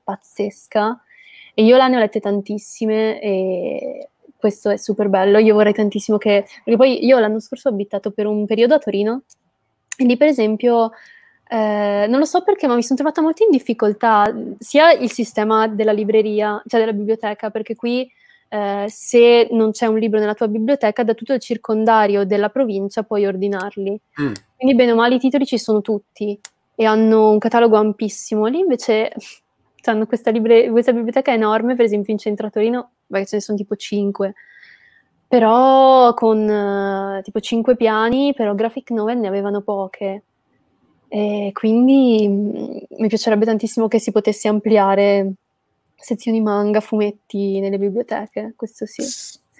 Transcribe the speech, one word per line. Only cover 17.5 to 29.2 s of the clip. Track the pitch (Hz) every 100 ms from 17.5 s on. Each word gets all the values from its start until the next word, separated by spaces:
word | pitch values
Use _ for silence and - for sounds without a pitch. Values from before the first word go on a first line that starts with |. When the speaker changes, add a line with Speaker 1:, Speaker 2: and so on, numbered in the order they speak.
Speaker 1:
perché | 214 214
qui, | 220 240 247 254 _ _ _ _
eh, | 214 202 202 208
se | - - 240 240 240 226
non | 233 220
c'è | 214 233
un | 220
libro | 220 214
nella | 214
tua | 214 226
biblioteca, | 220 220 277 214 214
da | 226
tutto | 226 226
il | 262
circondario | - 233 - 220 220 220 208 202
della | 196 208 208
provincia | 254 247 196 196 226
puoi | 208 208 196
ordinarli. | 190 202 196 196 202 196 208 _ -
Speaker 2:
Mm. | 143 104 _ -
Speaker 1:
Quindi | 254 247
bene | 247
o |
male | 226 233 254
i |
titoli | 262 277 269
ci | 233
sono | - 214
tutti | 202 208 - - 208 202 - _ _ -
e |
hanno | 220 220 220 220 214
un | 214
catalogo | 220 240 233 214
ampissimo. | 214 208 214 - - 214 214
Lì | 294
invece | 381 240 - 220 226 -